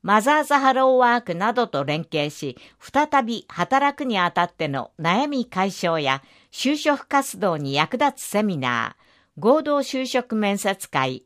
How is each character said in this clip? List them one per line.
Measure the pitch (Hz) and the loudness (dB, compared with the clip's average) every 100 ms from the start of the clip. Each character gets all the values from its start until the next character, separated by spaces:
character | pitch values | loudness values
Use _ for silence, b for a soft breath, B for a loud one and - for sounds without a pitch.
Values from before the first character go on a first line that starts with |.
マ | 175 214 | 4 2
ザ | 226 302 | 4 2
ー | 285 | 2
ズ | 285 | 4
ハ | 269 | 4
ロ | 262 262 254 | 4 4 6
ー | |
ワ | 240 240 | 4 2
ー | |
ク | 240 170 | -2 -2
な | 208 | 0
ど | 240 226 | 0 0
と | 139 | -2
連 | 139 151 160 | -2 -4 -2
携 | 156 147 | -4 -4
し、 | - 143 120 B B | -6 -10 -10 B B
再 | - 277 294 285 | -4 -2 2 0
び | 226 233 - | 0 -6 -8
働 | - 175 269 285 285 | -6 0 2 0 -2
く | |
に | 269 202 | -4 0
あ | 175 | 0
た | 175 175 | 0 -2
っ | |
て | _ 151 | _ -4
の | 139 - - | -4 -8 -4
悩 | 165 196 294 | 0 0 0
み | 277 - | -4 -4
解 | 185 196 | -2 -2
消 | 185 175 165 | -2 -2 0
や | 139 135 b b b | 0 -2 b b b
就 | - 254 294 | -4 -2 0
職 | 302 285 - | 0 -2 0
活 | 277 269 190 | -2 -2 -4
動 | 156 156 | -2 -2
に | 139 139 | -2 0
役 | 156 233 | 0 0
立 | 294 - | -2 -2
つ | |
セ | - 208 | -4 -2
ミ | 214 160 | -2 -2
ナ | 127 120 113 - b b b - | -2 -2 -4 -10 b b b -2
ー、 | |
合 | 202 302 | 2 2
同 | 302 285 | 2 -2
就 | 277 262 254 | -2 -4 -2
職 | 254 247 220 | -4 -2 -2
面 | 208 196 | -2 0
接 | 202 196 - | -2 -4 -4
会 | 143 131 127 | -2 -2 -4